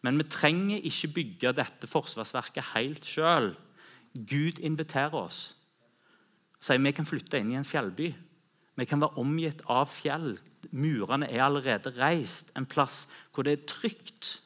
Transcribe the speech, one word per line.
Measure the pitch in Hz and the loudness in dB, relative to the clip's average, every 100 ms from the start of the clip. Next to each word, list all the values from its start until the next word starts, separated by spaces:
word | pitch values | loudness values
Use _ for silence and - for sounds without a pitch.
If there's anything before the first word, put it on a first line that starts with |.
Men | 120 143 | 2 2
vi | 156 | 0
trenger | - 151 170 202 208 | 4 4 4 2 0
ikke | 156 - 151 | -2 -4 -4
bygge | 175 127 90 123 127 | -2 -4 0 0 2
dette | 123 - 117 | -2 -6 -2
forsvarsverket | 156 - 113 110 127 - - 131 | -2 -2 -8 -6 -6 -4 -8 -4
helt | 110 127 151 - | -2 -2 -4 -6
selv. | - 160 165 107 85 - - - - _ | 2 4 6 4 -2 -18 -20 -20 -20 _
Gud | - 107 139 160 - | -12 -2 0 0 -2
inviterer | 160 156 156 135 147 | -4 -2 -2 -2 0
oss. | 156 87 - - - _ _ _ _ _ _ _ _ _ _ | -2 -6 -8 -12 -16 _ _ _ _ _ _ _ _ _ _
Sier | - 131 | 4 4
vi | 139 | 6
kan | 143 156 | 2 -2
flytte | - - 143 | -4 -2 -2
inn | 107 | 0
i | 131 | -2
en | 143 | -2
fjellby. | 151 104 92 165 - - _ _ _ _ - | -2 -2 -2 -4 -6 -16 _ _ _ _ -6
Vi | 123 | 0
kan | 147 | 2
være | 147 - | 2 0
omgitt | 127 160 160 151 - | 0 0 -2 -4 0
av | 123 143 | 2 2
fjell. | - 151 151 156 95 - _ - | 0 -2 -2 -4 -6 -12 _ -10
Murene | 127 151 131 95 135 143 | 0 2 2 2 0 0
er | 120 135 | 2 4
allerede | 143 131 104 131 123 | 4 2 0 0 0
reist. | 139 170 107 - - - | 2 2 0 -6 -8 -6
En | 135 | -2
plass | - 139 - - - - | 2 2 0 -10 -16 -10
hvor | - 135 | -2 0
det | |
er | 147 - | 0 -2
trygt. | - 226 - - _ - - | -4 -4 -4 -18 _ -8 -8